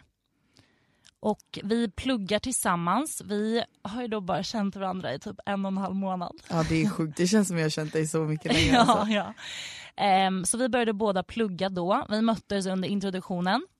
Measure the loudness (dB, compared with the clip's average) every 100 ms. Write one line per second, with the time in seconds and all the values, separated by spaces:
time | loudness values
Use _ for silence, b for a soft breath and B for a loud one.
0 | _ _ _ _ b b b b b b
1 | b _ -4 -4 _ -12 -2 0 0 -2
2 | -2 -2 0 -2 -2 -2 0 0 2 0
3 | 0 -8 -6 -2 0 0 -2 _ -10 -8
4 | -6 -4 -2 -2 -2 -2 -2 -2 -6 -4
5 | -6 -6 -8 -10 -4 -4 -2 -2 -2 -2
6 | -2 -4 -6 -12 -2 0 2 2 2 0
7 | -4 0 4 4 4 2 0 0 -2 0
8 | 0 0 0 -2 0 2 6 6 6 6
9 | 2 0 -2 -10 B B B B B 0
10 | 4 4 4 2 0 0 2 2 0 2
11 | 2 0 -2 -2 -2 0 -2 0 0 0
12 | 0 2 2 0 -2 -4 -2 -2 -2 -2
13 | -2 -4 -4 -2 0 0 -2